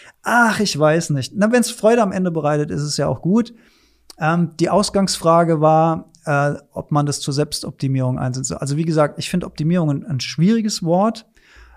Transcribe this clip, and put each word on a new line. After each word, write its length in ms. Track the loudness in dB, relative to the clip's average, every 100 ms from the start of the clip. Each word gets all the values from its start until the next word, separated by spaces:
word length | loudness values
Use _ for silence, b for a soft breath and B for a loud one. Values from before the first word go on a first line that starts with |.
| B _
ach, 380 | 0 2 2 2
ich 180 | -2 2
weiß 320 | 2 2 0
nicht. 220 | -4 -4
Na, 160 | 0 2
wenn's 200 | 2 0
Freude 320 | 0 2 4
am 100 | 2
Ende 180 | 0 -2
bereitet, 400 | -2 0 0 -2
ist 120 | -4
es 140 | -4 -2
ja 80 | -2
auch 140 | -2
gut. 320 | 0 0 0 b b b b b b -6
Ähm, 320 | -2 0 -2 -2
die 100 | 0
Ausgangsfrage 880 | 2 2 0 0 0 4 4 4 2
war, 500 | 4 4 2 0 -8 _
äh, 300 | -2 0 0 -4 -10
ob 200 | -14 -4
man 140 | -2 -2
das 140 | -4
zur 140 | -4
Selbstoptimierung 840 | -4 -4 -6 -10 -6 -2 0 -2 -2
einsetzt. 340 | -4 -6 -8
Also 240 | -6 -4 -2
wie 80 |
gesagt, 340 | 0 2 0 -2
ich 100 | -6
finde 160 | -4 -4
Optimierung 440 | -4 0 0 0
ein, 160 | -2 -4
ein 140 | -8
schwieriges 600 | -6 0 2 2 0 -4
Wort. 440 | 0 0 0 -2 -14 b b b b